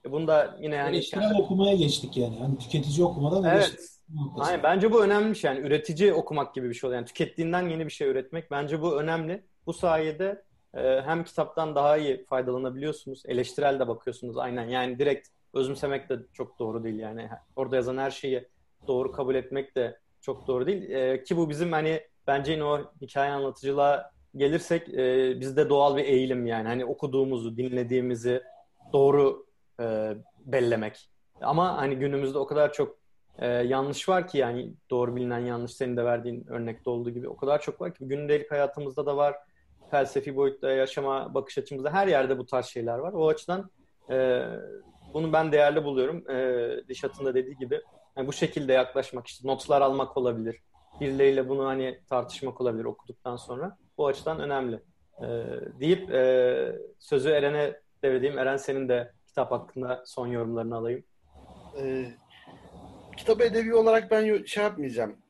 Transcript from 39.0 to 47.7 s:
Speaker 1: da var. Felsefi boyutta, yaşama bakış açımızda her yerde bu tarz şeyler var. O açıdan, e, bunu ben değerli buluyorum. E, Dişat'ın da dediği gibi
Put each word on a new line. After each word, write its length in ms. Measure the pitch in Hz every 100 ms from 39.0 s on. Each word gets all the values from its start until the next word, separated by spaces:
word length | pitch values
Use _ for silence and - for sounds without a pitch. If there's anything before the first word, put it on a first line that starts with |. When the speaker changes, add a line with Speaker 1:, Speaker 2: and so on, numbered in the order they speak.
| 143
Speaker 1:
da 100 | 143
var. 200 | 147 139 _ _ _ _ -
Felsefi 460 | 143 135 139 139 135
boyutta, 340 | 139 139 135
yaşama 640 | 135 131 - 139 135 -
bakış 240 | 135 127 -
açımızda 340 | - 139 139
her 140 | 180 196
yerde 320 | 147 131 131
bu 80 | 123
tarz 200 | 127 117
şeyler 320 | 123 117 117
var. 140 | 160
O 160 | 190 156
açıdan, 420 | 156 - 185 190 _ _ _ -
e, 320 | 131 131 127 120 110 98 104 - _ -
bunu 180 | 151 160
ben 200 | 156 156
değerli 320 | 147 147 156
buluyorum. 460 | 143 131 131 165 -
E, 580 | 131 131 123 117 123 -
Dişat'ın 360 | 127 135 -
da 100 | 135
dediği 220 | 127 131 135
gibi 240 | 127